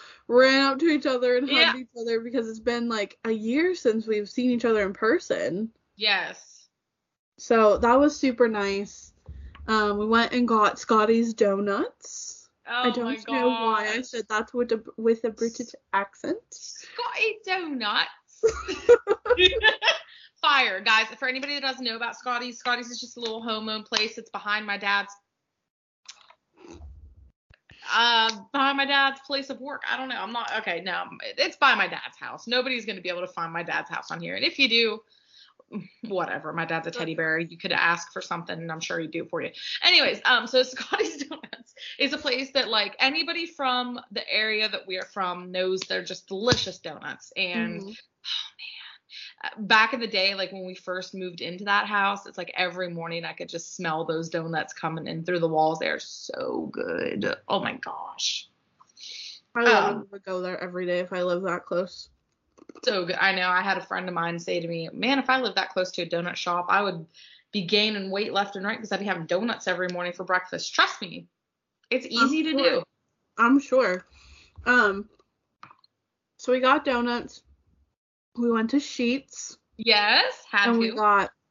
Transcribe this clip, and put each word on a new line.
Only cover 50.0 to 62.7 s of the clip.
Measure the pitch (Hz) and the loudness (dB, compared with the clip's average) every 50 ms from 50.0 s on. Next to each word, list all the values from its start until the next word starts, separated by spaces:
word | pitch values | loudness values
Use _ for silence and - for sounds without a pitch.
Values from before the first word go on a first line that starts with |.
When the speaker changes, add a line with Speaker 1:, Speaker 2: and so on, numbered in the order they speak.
Speaker 2:
the | 233 | -4
day, | 208 208 190 190 196 202 | -2 0 2 2 2 0
like, | 196 190 180 196 | 0 -4 -6 -6
when | 190 185 | -10 -10
we | 185 185 | -10 -12
first | - - 190 180 185 185 - - | -12 -10 -8 -8 -8 -8 -10 -10
moved | 190 185 180 170 175 | -8 -8 -8 -8 -8
into | - 165 180 180 208 | -10 -10 -10 -8 -2
that | 202 202 208 208 | 0 2 2 2
house, | 208 214 202 196 196 202 196 - | 0 0 0 0 0 0 -4 -8
it's | - - - | -14 -12 -12
like | 175 175 - | -12 -8 -4
every | - 185 180 170 180 185 175 | -2 -2 -2 -2 -4 -6 -6
morning | 170 170 165 165 165 170 165 | -6 -8 -8 -8 -8 -8 -8
I | 160 165 | -8 -10
could | - 180 175 | -10 -12 -10
just | - 170 - - - | -10 -10 -10 -12 -12
smell | - 180 165 156 160 165 | -6 -4 -2 -2 -2 -2
those | 165 160 160 165 156 | -2 -2 -4 -4 -4
donuts | - 165 160 165 165 151 - - - | -4 -6 -4 -2 -4 -4 -4 -6 -8
coming | - - 160 160 165 156 | -6 -6 -6 -6 -6 -6
in | - 160 165 160 | -8 -8 -6 -4
through | 180 185 175 | -2 0 0
the | 165 165 | 0 2
walls. | 160 156 156 156 160 160 | 2 4 2 2 2 0
They're | - 80 78 - | -2 -2 -2 -4
so | - - - - - - - - - 64 62 - 80 - - | -6 -12 -14 -14 -12 -10 -8 -6 -6 -4 -4 -4 -6 -6 -6
good. | - - 90 82 85 - - - 104 101 98 - - _ - | -6 -6 -4 -4 -4 -4 -4 -4 -2 -2 -2 -4 -4 _ -2
Oh, | - 190 | -2 -2
my | - 113 - | 0 -4 -6
gosh. | - - - - - - - - - - - - - - - _ _ _ _ _ _ _ _ _ - - - - - - - - - _ _ _ | -6 -10 -10 -10 -10 -12 -12 -8 -6 -4 -4 -4 -6 -10 -14 _ _ _ _ _ _ _ _ _ -20 -18 -16 -14 -14 -14 -16 -16 -18 _ _ _
Speaker 1:
I | 233 233 | 4 6
literally | 240 220 196 185 - - | 6 6 6 6 4 0
Speaker 2:
Um, | 220 202 - 202 | -2 -8 -12 -16
Speaker 1:
would | 196 - | -16 -10
go | 190 185 185 | -6 -6 -6
there | 185 180 185 - - | -4 -6 -6 -8 -8
every | 180 180 180 185 | -8 -6 -6 -2
day | 180 180 175 | 0 0 -2
if | 185 180 185 | -2 -2 -2
I | 180 180 | -2 0
lived | 180 175 180 190 | 0 0 0 0
that | 185 170 - - | -2 -4 -4 -4
close. | - 180 175 190 185 - - - - _ _ _ _ _ _ _ _ _ - - - | -2 -2 -2 -2 -2 -8 -16 -20 -20 _ _ _ _ _ _ _ _ _ -20 -20 -20